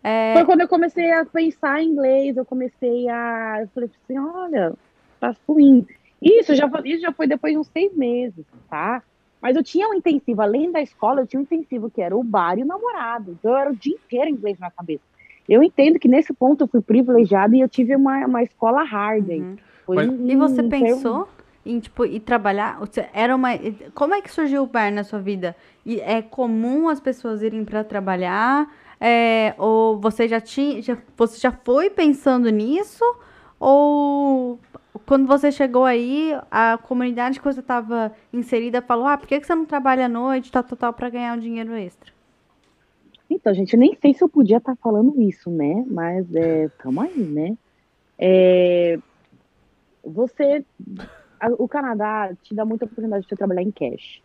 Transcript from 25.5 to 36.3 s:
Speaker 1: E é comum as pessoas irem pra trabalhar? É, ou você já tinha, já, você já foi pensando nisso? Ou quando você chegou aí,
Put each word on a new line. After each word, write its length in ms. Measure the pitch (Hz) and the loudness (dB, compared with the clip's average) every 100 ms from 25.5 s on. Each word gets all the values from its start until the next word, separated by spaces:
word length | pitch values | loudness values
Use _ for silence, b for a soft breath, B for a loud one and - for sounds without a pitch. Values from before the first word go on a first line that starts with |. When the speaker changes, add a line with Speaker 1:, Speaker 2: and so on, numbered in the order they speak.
| 175 b b - | -10 b b -10
Speaker 1:
E 140 | 226 | -8
é 220 | - 226 | -2 -4
comum 640 | 220 - 240 220 233 277 330 | -4 -4 -2 -2 -2 0 0
as 100 | 285 | -2
pessoas 420 | 269 254 233 214 | -4 -6 -8 -4
irem 200 | 220 220 208 | -4 -6 -6
pra 180 | 214 | -6
trabalhar? 840 | 214 208 190 185 180 190 233 285 294 B B B | -6 -6 -4 -4 -4 -2 0 0 -2 B B B
É, 520 | 233 233 233 226 214 - | 2 2 2 2 0 0
ou 420 | 214 220 226 214 | 0 2 2 2
você 280 | 214 214 226 | -2 0 0
já 120 | 226 | 0
tinha, 400 | 226 - 277 226 | -4 -4 -2 -2
já, 120 | 233 240 - _ | -6 -8 -10 _
você 220 | 233 - | -2 0
já 120 | 254 | -4
foi 380 | 247 - 262 381 | -4 0 2 2
pensando 580 | 392 311 277 277 254 240 | 2 2 2 2 2 2
nisso? 540 | 214 214 320 415 - 466 480 b b b _ | 0 0 -2 -4 -2 -2 -2 b b b _
Ou 1000 | - 277 294 294 285 285 285 262 247 240 _ - _ - - | 4 6 4 2 0 0 0 0 -2 -10 _ -20 _ -20 0
quando 180 | 269 262 | 2 4
você 260 | 277 285 | 4 2
chegou 340 | 285 277 247 262 | 0 0 2 2
aí, 460 | 240 240 285 311 | 2 -2 -2 -2